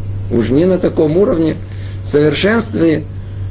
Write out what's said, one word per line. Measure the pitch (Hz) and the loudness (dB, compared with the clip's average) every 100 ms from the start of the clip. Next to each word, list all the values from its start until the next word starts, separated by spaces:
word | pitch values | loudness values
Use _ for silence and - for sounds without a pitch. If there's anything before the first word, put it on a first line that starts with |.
| - - - | -6 -6 -2
Уж | 117 107 | 0 2
не | 135 | 2
на | 185 180 | 4 2
таком | 175 - 156 165 | 0 2 2 4
уровне | 196 170 160 156 - - - - | 2 2 0 -2 -8 -10 -10 -8
совершенстве, | - 143 151 143 196 226 - - 165 156 156 - - - - | 0 2 2 2 2 2 0 0 2 0 -4 -10 -10 -8 -8